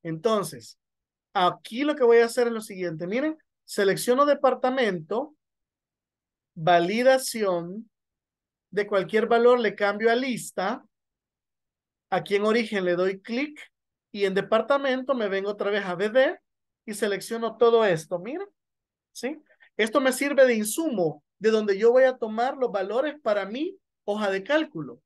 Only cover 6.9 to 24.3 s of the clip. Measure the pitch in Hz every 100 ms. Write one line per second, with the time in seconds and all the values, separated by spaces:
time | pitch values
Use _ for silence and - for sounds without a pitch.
6.9 | 220 254 262 262 226 202 175 170 202 226
7.9 | _ _ _ _ _ _ _ _ 185 202
8.9 | 202 160 220 220 233 240 247 214 202 202
9.9 | 208 226 240 269 208 - - 190 262 _
10.9 | _ _ _ _ _ _ _ _ _ _
11.9 | _ _ 185 160 202 214 226 220 208 180
12.9 | 175 185 190 - 240 294 302 - _ _
13.9 | _ _ 208 196 190 196 220 220 277 277
14.9 | 254 254 254 208 190 196 202 202 208 190
15.9 | 175 214 247 277 - _ _ _ _ -
16.9 | 208 214 190 - 226 226 220 233 226 214
17.9 | 160 - 175 196 320 403 _ _ _ _
18.9 | _ _ - 240 311 _ _ _ - 220
19.9 | 285 262 254 277 269 262 226 208 - 320
20.9 | 214 160 - _ _ 214 220 208 196 226
21.9 | 254 262 254 220 220 254 277 240 196 190
22.9 | 226 302 294 226 208 190 233 349 392 _
23.9 | _ - 208 202